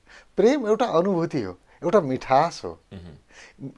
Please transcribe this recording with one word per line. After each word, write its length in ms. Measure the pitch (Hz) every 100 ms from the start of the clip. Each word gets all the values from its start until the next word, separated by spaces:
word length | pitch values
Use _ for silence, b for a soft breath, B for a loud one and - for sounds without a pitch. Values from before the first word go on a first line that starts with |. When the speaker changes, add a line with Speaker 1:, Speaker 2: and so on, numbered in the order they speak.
| _ B B -
Speaker 1:
प्रेम 320 | 214 294 214
एउटा 160 | 220
अनुभूति 580 | 240 160 190 175 165 156
हो, 160 | 95 90 b b
एउटा 180 | 175 214
मिठास 640 | 147 131 - 131 165 -
हो। 160 | 92 82 _
Speaker 2:
मह्म। 760 | 98 87 - _ - - _ 135